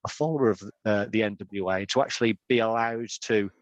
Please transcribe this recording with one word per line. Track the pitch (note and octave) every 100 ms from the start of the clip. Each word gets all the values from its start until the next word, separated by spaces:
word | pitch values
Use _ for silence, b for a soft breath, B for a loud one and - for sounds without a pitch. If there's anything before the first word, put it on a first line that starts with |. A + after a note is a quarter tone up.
| -
a |
follower | - D3+ D#3 A#2+
of, | F#2+ G2+ _ A2
uh, | G#2 G2+
the | A2
N | G#2+ G2+
W | F#2+ G2+ F#2
A, | F#2+ G2+
to | B2+
actually | - - A#2 G#2+ _
be | A#2+
allowed | A2+ A2+ A#2 A#2 A#2 -
to | - A2 G2 _